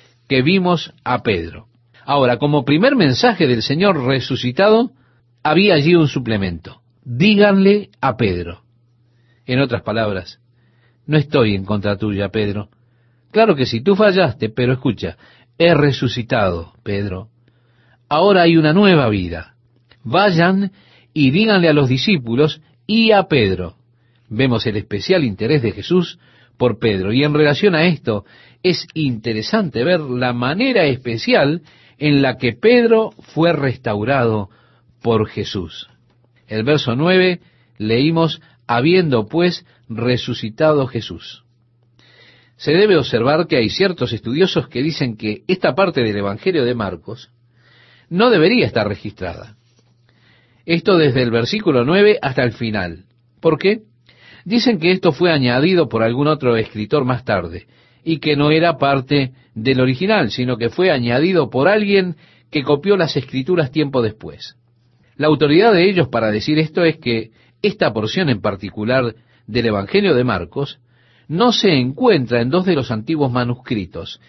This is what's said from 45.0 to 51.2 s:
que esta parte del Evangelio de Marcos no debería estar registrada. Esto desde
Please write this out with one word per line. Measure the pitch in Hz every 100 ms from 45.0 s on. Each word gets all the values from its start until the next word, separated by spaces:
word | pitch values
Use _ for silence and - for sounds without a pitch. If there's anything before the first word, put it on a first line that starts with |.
| 131 110
que | 107 107 -
esta | 185 170
parte | 127 190 147
del | 113 101
Evangelio | 101 104 190 170
de | 120
Marcos | 123 98 90 - 120 - _ _ _ _ _ _ _ _
no | 175 247
debería | 196 165 240 131
estar | 117 104
registrada. | 101 107 - 90 82 - - _ _ _ _ _ _ _ _ _ _
Esto | - 170 208 180
desde | 151 127